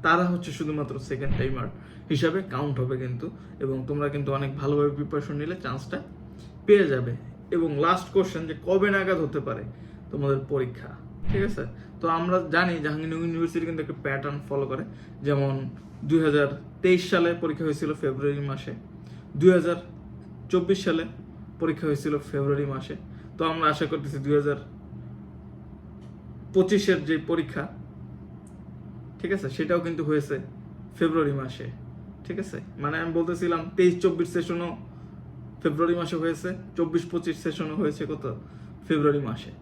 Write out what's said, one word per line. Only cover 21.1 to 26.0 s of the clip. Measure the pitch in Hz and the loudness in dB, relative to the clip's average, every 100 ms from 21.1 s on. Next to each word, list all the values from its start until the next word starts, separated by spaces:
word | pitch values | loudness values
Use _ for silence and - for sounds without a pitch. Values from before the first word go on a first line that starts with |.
| - - - - - | -10 -16 -16 -16 -2
পরীক্ষা | 165 156 156 | -2 0 0
হয়েছিল | 143 151 147 | 0 0 -2
ফেব্রুয়ারি | 143 143 139 143 143 | -2 -2 0 0 0
মাসে। | 131 131 143 - - - - | -4 -8 -10 -12 -14 -14 -2
তো | 165 | 0
আমরা | 160 156 | 4 2
আশা | 147 160 | 4 0
করতেছি | 160 139 143 | -2 -4 -4
দুই | 135 147 | 2 4
হাজার | 143 143 - - - - - - - - - - - - - - | 4 -2 -6 -16 -14 -14 -12 -14 -14 -16 -16 -16 -16 -16 -16 -16